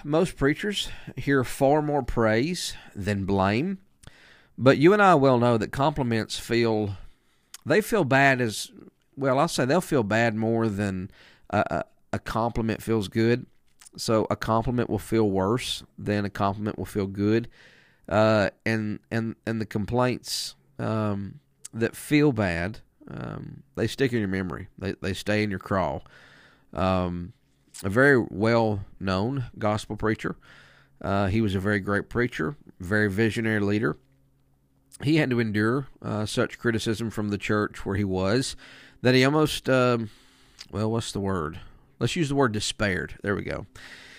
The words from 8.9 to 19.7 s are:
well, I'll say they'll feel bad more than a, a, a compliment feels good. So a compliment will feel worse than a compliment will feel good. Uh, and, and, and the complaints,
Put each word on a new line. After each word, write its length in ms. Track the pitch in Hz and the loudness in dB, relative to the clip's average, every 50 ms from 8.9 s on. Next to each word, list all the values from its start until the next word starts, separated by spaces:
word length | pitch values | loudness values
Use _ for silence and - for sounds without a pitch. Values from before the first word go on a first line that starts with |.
| - _ _ _ _ | -20 _ _ _ _
well, 240 | - 135 139 127 131 | -4 -2 0 2 2
I'll 80 | 151 170 | 2 0
say 180 | - - 139 | 0 0 0
they'll 160 | 123 143 180 | 2 2 2
feel 220 | 180 - 165 139 113 | 2 2 2 2 2
bad 320 | 98 107 113 117 117 107 | 2 2 2 2 2 2
more 320 | 110 110 113 117 113 113 113 | 0 0 0 2 2 2 0
than 400 | 101 95 104 101 95 92 92 98 - - - - - _ _ - | 0 0 -2 -2 -2 -4 -6 -10 -12 -18 -20 -20 -20 _ _ -2
a, 140 | - 104 - - | 0 0 0 0
a, 120 | - 85 - - _ _ _ _ - | -2 -4 -6 -6 _ _ _ _ -8
a 60 | 110 | -8
compliment 640 | - - - 113 113 120 113 - 113 110 107 - - | -6 -6 -4 -2 -2 -2 -2 -2 -2 -2 -2 -4 -2
feels 240 | - 113 113 101 90 | -2 0 0 -2 -2
good. 400 | - 113 113 117 120 127 127 - _ _ _ _ _ _ - - - - | 0 2 2 4 2 2 -2 -6 _ _ _ _ _ _ -20 -20 -14 -8
So 300 | - - 117 110 104 - | -2 0 2 2 2 0
a 60 | 107 | -2
compliment 560 | - - - 110 113 113 - 123 123 117 - | -2 0 0 0 0 0 0 0 -2 0 -2
will 80 | - 104 | -2 -4
feel 280 | - - - 113 110 104 | -2 0 2 2 2 2
worse 520 | 95 95 92 95 117 131 - - - - - - _ - | 2 2 2 2 2 0 -2 -4 -8 -8 -10 -14 _ -8
than 260 | 101 98 104 104 101 | -4 -2 -2 0 -2
a 60 | 98 | -4
compliment 480 | - - 104 98 98 104 104 107 - - | -2 -2 0 0 0 -2 -4 -6 -6 -6
will 80 | 92 | -8
feel 220 | - - 104 98 98 | -6 -4 -4 -4 -4
good. 400 | 98 98 101 104 110 117 117 120 - - - - - _ _ _ _ _ _ - | -2 0 2 2 2 2 0 -2 -8 -20 -20 -20 -20 _ _ _ _ _ _ -2
Uh, 440 | - 104 110 110 110 107 98 - - _ - | 2 4 4 4 4 4 2 0 -2 _ -4
and, 360 | 113 113 110 107 107 104 - - _ | -2 -2 -2 -2 -4 -6 -8 -10 _
and, 260 | - 117 113 113 - - _ - | -6 -4 -4 -4 -8 -8 _ -6
and 120 | 113 113 | -4 -4
the 60 | 110 | -6
complaints, 880 | - | -6